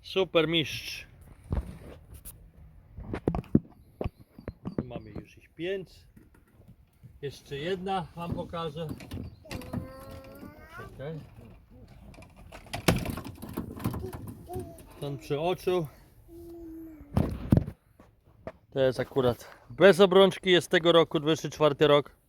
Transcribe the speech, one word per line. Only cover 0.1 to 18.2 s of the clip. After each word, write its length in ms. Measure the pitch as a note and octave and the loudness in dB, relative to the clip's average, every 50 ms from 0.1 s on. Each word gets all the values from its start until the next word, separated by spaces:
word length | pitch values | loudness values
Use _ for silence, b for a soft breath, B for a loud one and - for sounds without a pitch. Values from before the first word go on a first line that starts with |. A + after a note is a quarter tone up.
| - F#3 F#3+ F3 - E3+ D#3+ D#3 | -2 -2 -2 2 2 2 2 4
mistrz. 580 | E3 E3 D3 - - - - - - - - - - - - - - _ - - - - - - - - - - - - - - - - - - - - - - _ - - - - - - - - - - - - - - - - - - - - - - - - _ - _ _ _ - - _ _ - _ _ - - - - _ - - - | 2 0 0 0 -4 -10 -10 -12 -14 -14 -16 -20 -20 -20 -20 -20 -20 _ -8 -6 -4 -4 -4 -6 -14 -16 -18 -18 -20 -20 -20 -20 -20 -20 -20 -20 -20 -20 -20 -20 _ -20 -20 -20 -20 -20 -20 -20 -16 -14 -12 -10 -10 -4 -4 -4 -4 -4 -8 2 2 2 2 2 -20 _ -20 _ _ _ -8 -8 _ _ -20 _ _ -14 -14 -14 -14 _ -14 -10 -8
Tu 80 | - A#2+ | -8 -8
mamy 260 | B2 A#2+ A#2 A2 G#2+ | -8 -10 -14 -14 -14
już 280 | G#2 G#2 - - - - | -16 -16 -16 -16 -20 -20
ich 100 | _ _ | _ _
pięć. 400 | _ - D#3+ F3+ G3 G3 F3+ - - - - - _ - - _ _ _ _ _ _ _ - - - _ - _ _ _ - - - - - | _ -10 -8 -6 -6 -8 -10 -14 -20 -20 -20 -20 _ -20 -20 _ _ _ _ _ _ _ -20 -20 -20 _ -20 _ _ _ -20 -20 -20 -14 -12
Jeszcze 340 | C#3 - - _ - C#3+ | -12 -12 -14 _ -14 -12
jedna 500 | C#3 D3 E3+ G3 F#3 F3+ F#3+ F#3+ F#3+ E3+ C#3 - | -8 -6 -6 -6 -6 -4 -4 -4 -4 -6 -8 -10
wam 180 | E3+ E3+ E3+ E3+ | -12 -8 -8 -8
pokażę. 520 | F3 E3+ C3+ - E3+ E3 D#3+ C#3 D#3+ E3 D3+ - - - - - - - - - - - D#4+ - - - - - - - C4+ C4+ - - - - - - - - - - - - - - - - | -8 -8 -10 -8 -8 -8 -8 -8 -8 -10 -10 -10 -12 -14 -14 -14 -12 -12 -14 -16 -20 -18 -14 -14 -12 -12 -8 -10 -10 -10 -10 -16 -18 -18 -16 -16 -16 -18 -18 -18 -18 -18 -18 -18 -20 -20 -20 -16
Czekaj. 440 | - B2 - - - C3 D3 E3 D3 C3 - - - A2+ A2+ - - - _ - - - - - - - - - - - - - - - - - - - - - - - - - - - - - - - - - - - - - - - - - - - - - - - - - - - - - - - - F4+ F#4 F4+ - - - - - - - | -16 -16 -16 -14 -12 -12 -12 -12 -12 -14 -18 -20 -20 -20 -20 -20 -20 -20 _ -20 -20 -20 -20 -20 -20 -20 -20 -20 -20 -20 -20 -20 -20 -20 -20 -20 -20 -18 -12 -12 0 2 2 2 2 -2 -6 -8 -8 -10 -12 -16 -16 -16 -12 -10 -10 -10 -10 -12 -8 -6 -6 -6 -6 -10 -10 -12 -12 -14 -14 -16 -16 -14 -10 -10 -10 -10 -10 -14 -20 -20 -20 -16 -10
Ten 180 | D3+ C#3+ C#3+ C3 | -10 -8 -8 -10
przy 220 | - - D3 C#3+ | -6 -6 -4 -2
oczu. 460 | D#3+ F3 F#3 - - F#3 F3+ F3+ E3 C3+ b b b b b b - - E4 E4+ E4+ E4+ E4+ E4+ E4+ E4 D#4+ E4 E4 D#4+ D#4+ D4+ D4 C#4+ C#4+ - - - - - - - - - - - - _ _ _ _ _ - _ _ _ | 0 -2 -2 -2 -2 0 0 0 -2 -4 b b b b b b -20 -20 -20 -18 -16 -16 -16 -16 -16 -16 -14 -16 -16 -18 -18 -20 -20 -4 -2 -2 -2 -2 -4 -8 2 4 4 4 4 0 -12 _ _ _ _ _ -20 _ _ _